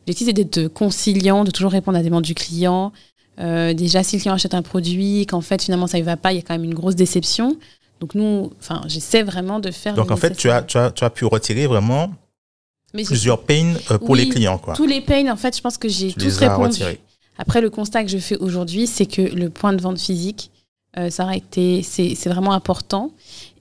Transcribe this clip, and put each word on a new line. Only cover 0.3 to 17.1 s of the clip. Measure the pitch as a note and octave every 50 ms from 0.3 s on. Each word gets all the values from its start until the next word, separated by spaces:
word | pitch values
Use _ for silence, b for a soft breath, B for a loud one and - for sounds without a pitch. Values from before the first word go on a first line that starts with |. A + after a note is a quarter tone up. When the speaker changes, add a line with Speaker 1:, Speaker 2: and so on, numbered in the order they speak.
| G3+
Speaker 1:
d'être | G#3+ G3 D#3 - F3 D#3+ D#3+ -
conciliant, | - G#3+ G3 F3+ - - G#3+ F#3+ G3 F#3 G3 G3 G3+ G#3
de | F#3+
toujours | - - F#3+ G3
répondre | F#3+ F#3+ F#3 G3+ F#3
à | E3+
la | E3
demande | E3 E3+ E3+ D#3+
du | D#3+ D#3+
client. | - - F3 E3 E3+ F3+ F3+ F3+ F#3 F#3+ G#3 b b b b b b b b _
Euh, | - F3 E3+ E3 E3 E3 E3 E3
déjà, | D#3+ F3 E3+ F#3 F#3
si | F#3+ - G#3+
le | F#3+
client | - G3+ F#3+
achète | F#3 - F3+ F#3
un | F#3
produit, | - - - F#3 E3 E3+ F3 F#3 G3 G3+ G3+ G3+ G3+
qu'en | G3+ F3+ E3+
fait, | E3 - G3 F#3
finalement, | - - F3+ F3 F3+
ça | F3 - E3+
ne | D#3+
va | E3+ E3+
pas, | D#3+ - F#3+
il | F#3
y | F3
a |
quand | E3 - E3+
même | E3 E3
une | E3 E3
grosse | E3 E3+ F#3+ F#3
déception. | F3 F#3 F3 - F3+ D#3+ - - - A#3 C4 D#4 D#4 b b b b b b _ _
Donc, | E3+ - -
nous, | G3+ G#3+ G#3+ G#3 G3 F#3+ - - -
enfin, | - - F3 - -
j'essaie | D#3 D#3 D#3+ - - - A3+ G#3+
vraiment | G3 F3 F#3 F#3 F#3 G#3 A3
de | G3 F#3
faire | E3+ - - G#3 G#3
Speaker 2:
Donc, | A3 -
Speaker 1:
le | - A2
Speaker 2:
en |
fait, | F3 - E3+ -
tu | - - A#2+
as, | A#2+ B2+
Speaker 1:
nécessaire. | -
Speaker 2:
tu | - -
as, | A#2+ A#2+ A#2+
tu | - - B2
as | A2+
pu | - - B2
retirer | G#2+ A2 G#2+ - - G#2+ G#2+ D3
vraiment | C3 A#2+ G2+ G#2 A2+ B2+ C#3+ E3+ G3+ E3+ - _ _ _ _ _ _ _ _ _ _ _ _ _ _ -
Speaker 1:
Mais | G#3
j'ai | A3
Speaker 2:
plusieurs | - C3+ A2+ G2+ B2+ A#2 -
pains, | - - D3 D#3 E3 E3+ E3+ - - -
euh, | A2+
pour | G#2 A2+ -
Speaker 1:
Oui, | C3+ C3+
Speaker 2:
les | C3+ C3
clients, | B3 - A2 F#2 -
quoi. | - - - -
Speaker 1:
tous | - D#4
les | C#4+ C#4 C4+
pains, | C4+ - C#4+ C#4 C#4 B3+
en | A3+
fait, | G#3 A#3+ B3+ -
je | -
pense | - A#3+ A#3
que | - - A3
j'ai | F#3 F3+ F#3+ F#3+ F3+
Speaker 2:
Tu |
Speaker 1:
tous | - -
Speaker 2:
les | - - - C#4
as | -
Speaker 1:
répondu. | G2+ - - A#3+ A3
Speaker 2:
retirés. | F#3 - F2 - - _ _